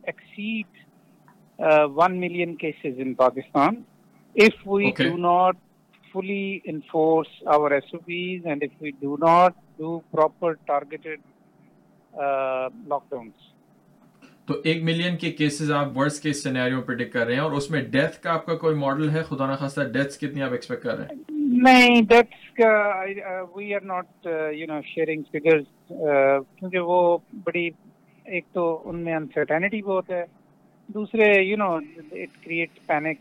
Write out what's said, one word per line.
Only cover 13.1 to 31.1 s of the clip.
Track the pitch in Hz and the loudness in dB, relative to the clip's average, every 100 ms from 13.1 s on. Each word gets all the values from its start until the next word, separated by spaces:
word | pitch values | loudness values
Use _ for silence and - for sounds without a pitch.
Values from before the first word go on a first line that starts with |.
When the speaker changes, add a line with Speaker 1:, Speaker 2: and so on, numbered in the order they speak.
| 131 113 _ _ _ _ _ _ _ _ _ - _ | -12 -12 _ _ _ _ _ _ _ _ _ -20 _
Speaker 2:
تو | - - | -8 -4
ایک | 160 165 | -2 -2
ملین | 160 165 180 170 | -2 -2 -2 -4
کے | 165 | -6
کیسز | - 151 - 151 | -2 -2 -2 -2
آپ | 143 139 127 | -2 -2 -2
ورسٹ | 147 147 | -2 -2
کیس | 151 143 | -4 -4
سینیریو | - 127 127 131 | -4 -2 -2 -2
پریڈکٹ | 123 120 117 | -4 -6 -4
کر | 123 | -2
رہے | 113 | -2
ہیں، | 131 | -2
اور | 156 | -2
اس | 143 143 | -4 -4
میں | 151 | -4
ڈیتھ | 117 131 160 - | 0 0 0 -4
کا | 170 | -4
آپ | 160 | -4
کا | 170 | -4
کوئی | 160 160 | -2 0
ماڈل | 151 139 139 156 | 0 -2 -2 -2
ہے؟ | 156 | -2
خدا | 160 131 135 | -4 -4 -4
نخواستہ | 135 135 - | -2 -4 -4
ڈیتھس | 131 127 139 - | -2 -2 -4 -6
کتنی | 143 143 | -8 -6
آپ | 131 | -4
ایکسپیکٹ | 120 - 120 | -6 -6 -8
کر | 120 107 | -6 -6
رہے | |
ہیں؟ | - 294 - | -8 -14 -10
Speaker 1:
نہیں، | 302 294 240 254 254 247 240 | -4 2 4 8 8 8 6
ڈیتھس | 214 233 233 - - | 8 6 6 -6 -14
کا، | - 226 214 208 190 | 2 4 6 2 -2
I، | 190 196 | -6 -8
آ، | 196 185 | -8 -10
we | 180 185 | -10 -12
are | 208 202 196 | -6 -6 -6
not، | 180 185 _ | -8 -10 _
آ، | 180 | -6
you | 160 156 151 160 | -4 -4 -6 -8
know, | 151 | -10
sharing | - - 160 156 | -8 -4 -2 -4
figures، | 139 151 156 156 139 _ _ | -6 0 4 4 2 _ _
آ، | - 156 143 135 139 135 | -4 2 4 4 2 -2
کیونکہ | _ 185 185 | _ -6 -4
وہ | 170 180 175 170 _ | 2 4 4 2 _
بڑی، | 208 175 175 170 156 _ _ _ _ | -10 -6 -4 -6 -8 _ _ _ _
ایک | - 180 - | -8 -8 -6
تو | 185 170 160 | -2 -2 -2
ان | - 170 | -8 -8
میں | 165 | -4
انسرٹینٹی | 160 143 156 143 156 196 214 | -4 -4 -4 0 0 0 -4
بہت | 196 190 180 | -2 -4 -2
ہے، | 180 170 _ _ _ _ _ - | -8 -8 _ _ _ _ _ -12
دوسرے، | 208 208 | -10 -4